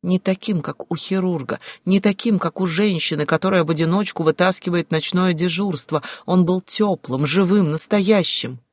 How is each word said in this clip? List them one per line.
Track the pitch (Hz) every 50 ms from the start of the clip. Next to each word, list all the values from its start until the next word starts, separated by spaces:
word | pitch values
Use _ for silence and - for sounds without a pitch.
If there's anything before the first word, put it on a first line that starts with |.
Не | - 175 185 185
таким, | _ 190 190 190 - - 208 165
как | - - 147 _ - _
у | 175
хирурга, | 156 - - 185 190 185 185 175 156 131 - - - - - - - _
не | 180 190 202
таким, | - 208 190 - - 233 214 180
как | - 170 - -
у | 190
женщины, | 180 160 175 208 214 185 165 - - 160 147 151
которая | - 165 156 - 190 196 180 165
в | 151
одиночку | 165 151 170 165 175 202 208 - - - 165
вытаскивает | 156 151 - 180 185 180 - - 185 175 175 165 _
ночное | 165 156 - - - 180 185 185 175
дежурство. | 156 170 180 160 170 202 202 165 135 - - 156 151 - - - - -
Он | - 180 185 180
был | 160 180 185
теплым, | - - - - 214 208 180 - - - 127 131 147
живым, | 143 147 185 196 175 196 208 190 151
настоящим. | 151 160 - - - 202 190 196 220 202 170 - - - - 120 127 123 _ _